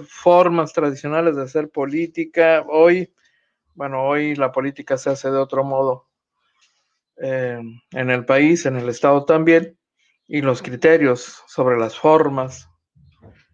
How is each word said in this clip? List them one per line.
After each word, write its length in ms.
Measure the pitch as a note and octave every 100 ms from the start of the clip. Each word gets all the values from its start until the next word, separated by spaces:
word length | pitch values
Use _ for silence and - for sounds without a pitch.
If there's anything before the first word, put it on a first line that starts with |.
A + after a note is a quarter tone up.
| C#3+
formas 640 | - F3+ F3 F3+ E3+ D3+
tradicionales 600 | - D3 C3 D3 D#3 E3 C#3+
de 80 |
hacer 260 | C3 D#3 D3+
política. 960 | - C#3 D3+ E3+ E3 D#3+ - E3 D#3+ D3+
Hoy, 460 | D#3 E3 F3+ F3+ _ _ _ _ _ _
bueno, 300 | - C#3 C3+
hoy 320 | C3+ D3 D3+ C#3+
la 160 | C3
política 460 | C3 C#3 C#3 - C3
se 140 | C#3+
hace 200 | C3+ C3+
de 60 | C3+
otro 260 | C3+ C3+
modo, 460 | C#3 C3+ C3+ B2+ _ _ _ _ _ _ _ _ _ _ _ -
eh, 380 | C3+ C3 B2+ A#2+ A#2 A#2+ _
en 180 | B2+ B2+
el 160 | B2 A#2+
país, 400 | C3+ D3+ E3+ C#3+
en 120 | B2+
el 120 | A#2+
Estado 360 | A#2+ C#3+ C#3+ C#3+
también, 520 | D#3+ D#3+ E3 - _ _ _ _ _ -
y 140 | D3
los 200 | C3+ A#2+
criterios 840 | - B2 D#3+ D#3+ C#3+ B2 - - _
sobre 300 | - B2+ A#2+
las 200 | A2+ -
formas 720 | D#3 D#3 D3 C3+ C3 - _ _ _ _ _ _ - _ _